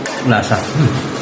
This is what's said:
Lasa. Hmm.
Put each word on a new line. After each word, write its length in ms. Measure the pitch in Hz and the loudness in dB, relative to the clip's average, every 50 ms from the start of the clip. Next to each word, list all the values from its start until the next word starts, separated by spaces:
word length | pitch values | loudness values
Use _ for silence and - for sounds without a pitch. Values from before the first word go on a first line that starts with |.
| 131 - - - - 131 | -6 -6 -6 -2 0 2
Lasa. 320 | 117 104 101 - 110 - | 2 2 2 2 0 -2
Hmm. 320 | - - - 147 151 - - - - - - - | -2 -2 0 2 2 2 2 0 -2 -4 -6 -6